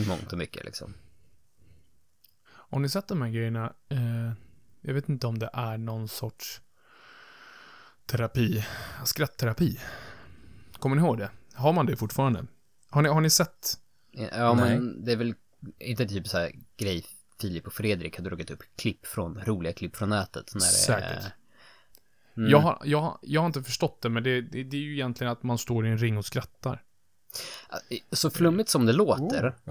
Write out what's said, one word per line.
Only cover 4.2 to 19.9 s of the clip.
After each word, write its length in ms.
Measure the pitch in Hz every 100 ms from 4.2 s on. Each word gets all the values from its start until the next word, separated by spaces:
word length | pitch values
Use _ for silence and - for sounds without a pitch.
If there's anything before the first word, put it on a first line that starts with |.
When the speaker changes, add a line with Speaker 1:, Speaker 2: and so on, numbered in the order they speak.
| 117 110 - - - -
Speaker 2:
jag 120 | 143
vet 160 | 135 139
inte 180 | 135 120
om 120 | 113
det 100 | 110
är 240 | 123 117 110
någon 300 | 113 110 110
sorts 540 | - 113 - - - - _ _ - - - - - - - - - - _ -
terapi. 600 | 113 113 - 113 110 107 - - - 131
Skrattterapi. 720 | - 147 - 117 110 170 - - - - - - - - - - -
Kommer 160 | 135 139
ni 60 |
ihåg 160 | 170 113
det? 120 | 98 - -
Har 200 | - 139
man 120 | 175 120
det 100 | -
fortfarande? 500 | 107 - 135 107 - - _ _ -
Har 120 | 147
ni, 80 | 151
har 120 | 156
ni 80 | 156
sett? 440 | - 131 - - - - _ _
Speaker 1:
Ja, 160 | - 113
ja, 220 | 110 120
Speaker 3:
Nej. 260 | 120 123 117
Speaker 1:
men 260 | 123 73 110
det 60 |
är 40 | 113
väl 180 | 117 113 _ _ - -
inte 260 | - 113 113
typ 220 | 98 -
så 100 | 92
här 140 | 85 - - -
grej 280 | 101 85 - - _ _
Filip 260 | 104 85 -
och 60 |
Fredrik 440 | - 107 98 80 -
har 60 |
dragit 280 | 90 87 85
upp 120 | - - -
klipp 280 | 117 - -
från, 360 | - 85 98 101
roliga 280 | 104 82
klipp 220 | - 87